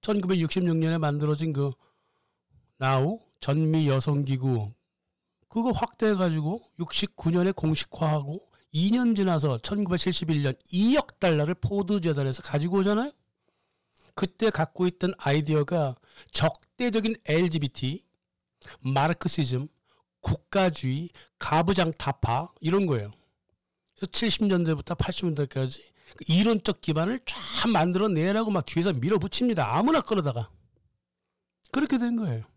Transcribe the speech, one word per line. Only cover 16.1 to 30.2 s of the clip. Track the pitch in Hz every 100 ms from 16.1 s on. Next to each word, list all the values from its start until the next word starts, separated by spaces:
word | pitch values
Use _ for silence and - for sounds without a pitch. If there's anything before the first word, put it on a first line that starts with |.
| - -
적대적인 | - 151 - _ _ 247 220 220 226
엘지비티, | - 156 180 160 143 - 131 170 _ _ _ _ _ _ - -
마르크시즘, | 131 139 151 175 180 - 135 123 147 _ _ _ _ _
국가주의, | - - _ 202 185 151 131 135 170 - - _
가부장타파 | - 156 170 190 165 156 - - - 120 170 _
이런 | 156 190 190
거예요. | 127 101 - _ _ _ _ _ _ _
그래서 | _ 190
칠십 | - 226 -
년대부터 | 208 180 165 151 -
팔십 | 170 - 180 175
년대까지 | 147 139 135 131 - - _ - -
그 | -
이론적 | 165 208 220 - -
기반을 | - 156 175 247 -
쫙 | - - - 233
만들어내라고 | 214 170 185 214 165 170 214 220
막 | 196
뒤에서 | - 165 180
밀어붙입니다. | 143 135 208 190 - 247 196 113 135
아무나 | 240 320
끌어다가. | - 208